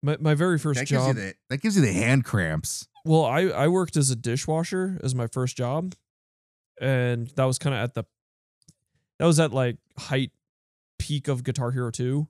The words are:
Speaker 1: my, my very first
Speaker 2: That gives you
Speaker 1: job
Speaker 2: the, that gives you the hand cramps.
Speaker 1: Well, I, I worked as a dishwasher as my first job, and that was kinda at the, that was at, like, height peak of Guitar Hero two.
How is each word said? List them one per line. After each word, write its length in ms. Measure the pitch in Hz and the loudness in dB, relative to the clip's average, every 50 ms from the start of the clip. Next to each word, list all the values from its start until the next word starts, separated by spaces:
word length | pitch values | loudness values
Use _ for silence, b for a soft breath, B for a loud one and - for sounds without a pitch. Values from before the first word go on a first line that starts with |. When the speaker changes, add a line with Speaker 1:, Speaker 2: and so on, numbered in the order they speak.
Speaker 1:
my, 160 | - 139 151 - | 0 -2 -2 0
my 140 | 147 156 151 | 2 2 2
very 240 | 143 165 185 180 156 | 4 4 2 2 2
first 220 | 143 156 143 123 | 0 0 -2 -2
Speaker 2:
That 80 | 131 147 | 0 0
gives 180 | 143 135 127 131 | 2 2 2 2
you 60 | 131 | 0
Speaker 1:
job 20 | 127 | 0
Speaker 2:
the, 160 | 98 95 95 _ _ _ | -2 -8 -10 _ _ _
that 100 | 127 139 | -6 -2
gives 140 | - 220 202 | 0 2 4
you 60 | 196 151 | 6 6
the 100 | 113 90 | 6 4
hand 320 | 90 101 113 131 139 123 | 2 2 4 4 4 2
cramps. 640 | - - 107 90 80 78 78 - - - - - _ _ - _ | 2 0 0 0 2 -2 -2 -4 -4 -8 -8 -10 _ _ -12 _
Speaker 1:
Well, 200 | 156 156 160 160 | 2 2 4 4
I, 160 | 120 123 151 180 190 | 4 2 2 2 0
I 180 | - - 135 156 | 0 2 0 2
worked 280 | 175 185 185 160 - | 2 2 0 0 0
as 140 | 151 143 131 | 0 2 2
a 60 | 131 | 0
dishwasher 840 | 113 117 120 117 143 - - 156 160 165 - - 185 185 190 190 175 - | -2 -2 -2 -2 -2 -2 -2 -2 -2 -2 -2 -4 -4 -4 -4 -6 -4 -4
as 100 | 131 127 | -4 -2
my 140 | 127 120 113 | -2 -4 -4
first 280 | - 127 127 123 - | -4 -4 -4 -4 -4
job, 380 | - 127 120 131 156 175 185 180 _ _ _ _ _ _ _ _ _ _ _ _ _ _ _ _ - | -4 -4 -4 -2 -4 -6 -6 -10 _ _ _ _ _ _ _ _ _ _ _ _ _ _ _ _ -6
and 460 | 127 131 135 127 123 123 120 117 120 123 - | -2 0 0 2 2 0 0 -2 -4 -6 -2
that 80 | - 131 | 0 0
was 160 | 131 127 - | 0 0 0
kinda 180 | - 151 139 117 | -2 -2 -2 -2
at 160 | 107 123 - | -4 -4 -4
the, 120 | - 104 _ _ _ _ _ _ _ _ _ _ _ _ _ _ _ _ _ _ _ _ _ _ _ | -6 -10 _ _ _ _ _ _ _ _ _ _ _ _ _ _ _ _ _ _ _ _ _ _ _
that 60 | 151 | 2
was 140 | 170 165 147 | 4 6 6
at, 120 | 165 151 - | 4 2 2
like, 240 | 135 131 123 113 - _ _ _ - | 0 0 0 -2 -6 _ _ _ -18
height 320 | - - 139 135 135 - _ _ _ _ _ _ _ _ _ _ _ _ _ _ | -8 -4 -2 -2 -2 -2 _ _ _ _ _ _ _ _ _ _ _ _ _ _
peak 280 | - - 151 143 131 - | -6 -4 -4 -4 -2 -2
of 160 | 139 123 123 | -4 -2 -2
Guitar 280 | - 120 - 127 120 | -4 -4 -2 -2 -2
Hero 200 | 123 131 123 117 | -2 -2 -4 -4
two. 360 | 113 - 123 123 131 143 156 - | -4 -4 -2 -2 0 -2 -2 -4